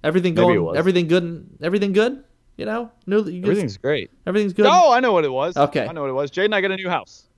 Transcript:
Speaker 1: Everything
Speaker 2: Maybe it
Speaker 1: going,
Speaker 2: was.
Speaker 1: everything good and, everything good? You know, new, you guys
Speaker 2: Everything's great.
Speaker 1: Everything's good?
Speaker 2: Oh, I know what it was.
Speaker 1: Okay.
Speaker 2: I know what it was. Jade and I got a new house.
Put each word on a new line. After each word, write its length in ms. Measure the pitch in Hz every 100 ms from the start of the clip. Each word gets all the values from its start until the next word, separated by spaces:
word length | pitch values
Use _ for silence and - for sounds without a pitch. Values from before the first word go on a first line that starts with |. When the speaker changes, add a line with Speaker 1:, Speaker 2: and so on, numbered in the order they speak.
Speaker 1:
Everything 300 | 151 170 180
Speaker 2:
Maybe 80 | 165 180
it 20 | -
Speaker 1:
going, 80 |
Speaker 2:
was. 120 | - 101
Speaker 1:
everything 320 | 175 180 170
good 140 | 180
and, 360 | 170 165 - -
everything 300 | 165 196 196
good? 300 | 196 226 269 _ _ _ -
You 80 |
know, 260 | 214 220 233 _ -
new, 120 | 208
you 160 | 196 175
guys 80 | 196
Speaker 2:
Everything's 260 | 202 151 98
great. 340 | 131 147 92 _ -
Speaker 1:
Everything's 280 | 196 202
good? 120 | 180 233
Speaker 2:
Oh, 240 | 359 330
I 80 | 247
know 120 | 254
what 120 | 185
it 80 | 151
was. 240 | 131 156 175
Speaker 1:
Okay. 300 | 143 147 117
Speaker 2:
I 60 |
know 80 | 165
what 100 | 139
it 40 |
was. 160 | 131 143
Jade 160 | 175 208
and 80 |
I 60 | 214
got 80 | 190
a 60 | 190
new 120 | 185
house. 400 | 165 - - _